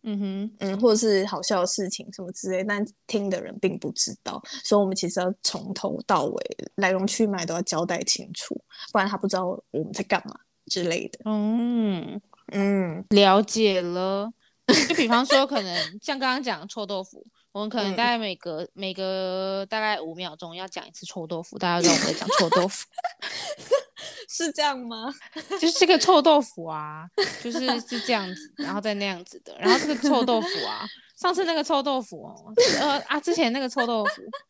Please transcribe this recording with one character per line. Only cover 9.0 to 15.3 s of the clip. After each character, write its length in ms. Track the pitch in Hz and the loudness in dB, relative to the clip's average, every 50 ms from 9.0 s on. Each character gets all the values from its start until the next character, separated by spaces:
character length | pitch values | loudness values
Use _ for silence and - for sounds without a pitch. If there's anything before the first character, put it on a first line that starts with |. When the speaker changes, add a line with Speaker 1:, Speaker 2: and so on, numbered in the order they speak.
| 190 | 2
Speaker 2:
他 120 | 202 208 | 2 0
不 100 | - - | -2 -2
知 80 | 196 - | -2 0
道 100 | 185 185 180 190 - _ _ | 0 -2 -4 -6 -8 _ _
我 120 | - 143 160 | -6 -6 -4
们 80 | - | -4
在 100 | 202 - 190 | -6 -8 -2
干 220 | _ 202 180 - | _ -2 -2 -2
嘛 140 | - - - _ _ _ _ _ | -8 -18 -18 _ _ _ _ _
之 160 | - - 190 175 | -6 -4 -2 0
类 260 | 170 165 - - - | 0 -2 -2 -4 -8
的。 100 | - _ - | -12 _ -4
Speaker 1:
嗯。 960 | 214 214 214 208 214 226 233 233 240 240 233 220 208 190 170 - - 180 202 _ _ - _ _ - | -2 0 0 2 2 0 0 0 0 2 2 2 2 0 -2 -4 -8 -10 -12 _ _ -20 _ _ -6
Speaker 2:
嗯。 520 | - 202 196 202 202 196 185 170 156 175 196 _ | -2 0 2 2 2 2 0 -2 -4 -8 -2 _
Speaker 1:
了 320 | 214 202 202 190 190 202 | 6 8 8 8 8 6
解 400 | 208 - - 220 220 208 190 185 | 4 2 0 2 4 4 4 2
了。 500 | 175 175 175 180 185 190 196 196 202 226 233 _ _ _ _ _ _ - 269 320 277 | 0 -2 -2 -2 -2 -2 -2 -2 -4 -6 -10 _ _ _ _ _ _ 4 4 4 4
就 80 | - - | 2 2
比 120 | 349 277 | 2 2
方 160 | 226 233 240 254 | 4 4 4 4
说 220 | - | 6